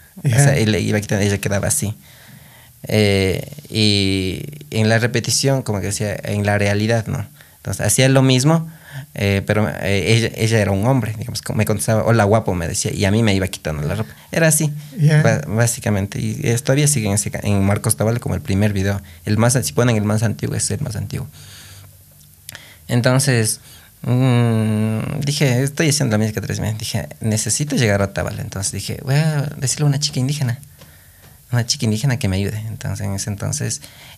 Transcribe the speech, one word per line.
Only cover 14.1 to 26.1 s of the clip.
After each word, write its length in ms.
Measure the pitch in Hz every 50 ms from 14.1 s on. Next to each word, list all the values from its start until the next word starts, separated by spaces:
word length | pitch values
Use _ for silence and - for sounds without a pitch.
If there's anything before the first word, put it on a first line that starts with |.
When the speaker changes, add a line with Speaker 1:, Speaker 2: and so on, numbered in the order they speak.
| - - - -
Speaker 2:
Era 160 | - 175 165
así, 240 | 160 156 156 156 147 - - - - 269
Speaker 1:
Ya. 240 | 214 147 151 156 151
Speaker 2:
ba-, 200 | 151 113 110 - -
básicamente. 720 | - 101 113 120 113 - - - 110 104 98 101 101 - -
Y, 200 | 117 110 113 - -
eh, 140 | 113 117 117
todavía 280 | - - 135 147 151
sigue 200 | 147 - 120 107
en 60 | 104 101
ese 160 | 104 - 110
ca-, 80 | - - -
en 200 | 98 104 98 98
Marcos 300 | 101 101 101 - 113 -
Otavalo 240 | - 104 110 117 120
como 160 | - 101 95
el 60 | 87
primer 320 | - - 98 95 107 107 101
video. 280 | 95 92 101 101 98 - - - - -
El 120 | 107 107
más, 160 | 107 113 123 123 127
si 120 | - - -
ponen 240 | - 120 123 113
el 60 | 107 104
más 200 | 104 107 107 113
antiguo, 320 | 104 107 - 123 117 -
es 140 | 110 - -
el 80 | 104 -
más 140 | - - 104
antiguo. 320 | 101 101 - - - - - - - - - - - - - - - - - - - - - - - - - - _ - - - - - - - - -
Entonces, 720 | - 123 123 110 127 127 131 - 139 127 117 110 107 - - - - - - - - _ - -
mm, 1160 | 120 123 123 131 131 123 120 120 117 113 110 110 110 107 107 110 110 110 110 - - - 101 -
dije, 380 | 139 147 - 151 131 120 123 139
"Estoy 260 | 139 - - 170 151
haciendo 280 | 143 - 143 120